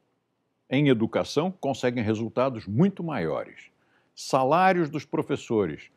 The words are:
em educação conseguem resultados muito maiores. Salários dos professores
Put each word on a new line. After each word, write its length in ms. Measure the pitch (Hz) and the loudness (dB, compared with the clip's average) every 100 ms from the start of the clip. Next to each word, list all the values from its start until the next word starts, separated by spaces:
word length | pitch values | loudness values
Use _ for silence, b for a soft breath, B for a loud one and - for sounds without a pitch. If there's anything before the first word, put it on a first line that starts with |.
| _ _ _ _ _ _ _ | _ _ _ _ _ _ _
em 200 | 131 147 | 2 4
educação 640 | 120 110 101 90 - 175 | 4 2 0 -2 -2 -2
conseguem 520 | 185 139 135 123 123 | -2 -6 -2 -2 -2
resultados 640 | 107 110 113 - 131 117 95 | -2 -2 -2 -2 -2 -2 -4
muito 360 | 107 196 196 | 0 2 0
maiores. 680 | 170 131 80 67 52 - - _ _ _ _ | -6 -6 -4 -4 -8 -14 -20 _ _ _ _
Salários 760 | - - 139 131 160 185 180 151 | -18 -2 0 2 4 4 4 0
dos 160 | 151 | -4
professores 880 | - 160 - 143 - 113 92 73 - | -6 -6 -4 -4 0 0 0 -2 -14